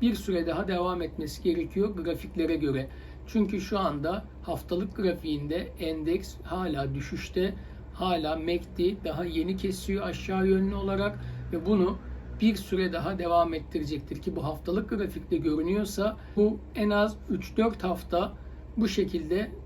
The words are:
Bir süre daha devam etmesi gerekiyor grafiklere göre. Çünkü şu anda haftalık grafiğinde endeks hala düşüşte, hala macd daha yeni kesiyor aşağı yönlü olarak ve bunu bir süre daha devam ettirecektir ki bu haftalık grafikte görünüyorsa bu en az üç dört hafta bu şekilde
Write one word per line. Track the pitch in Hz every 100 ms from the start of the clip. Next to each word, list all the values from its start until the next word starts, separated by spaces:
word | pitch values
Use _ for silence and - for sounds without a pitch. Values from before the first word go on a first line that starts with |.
Bir | 233 202
süre | - 185 170
daha | 160 190
devam | 175 180 175
etmesi | 165 - 156 -
gerekiyor | 185 170 156 190 208 185
grafiklere | 165 156 - - 160 165
göre. | 147 131 131 - - - -
Çünkü | 226 196 202
şu | - 202
anda | 180 147 151 202 - -
haftalık | - 156 - 180 196 -
grafiğinde | 190 170 160 147 147 165 - -
endeks | 165 160 156 185 185 -
hala | - 180 180 139 139 139
düşüşte, | 135 - - 185 190 190 - - -
hala | - 180 175 151 160
macd | 160 175 - - 175 202 -
daha | 151 175
yeni | 160 165 190
kesiyor | 196 190 - 196 185
aşağı | 170 - 190 190
yönlü | 190 196 196
olarak | 196 196 202 - - - -
ve | 170 180
bunu | 208 180 - - - - -
bir | 214 202
süre | - 190 185
daha | 165 160 190
devam | 175 170 170
ettirecektir | 160 - 170 147 147 - 147
ki | - 127
bu |
haftalık | 139 156 - 190 -
grafikte | 214 196 160 - 165
görünüyorsa | 156 151 165 202 208 - 208 220 - -
bu | 208 247 - -
en | 208
az | 208 214 214 -
üç | 190 - -
dört | 226 208
hafta | 185 170 - 175 202 - - - - -
bu | 220
şekilde | - 190 175 156 180 226 -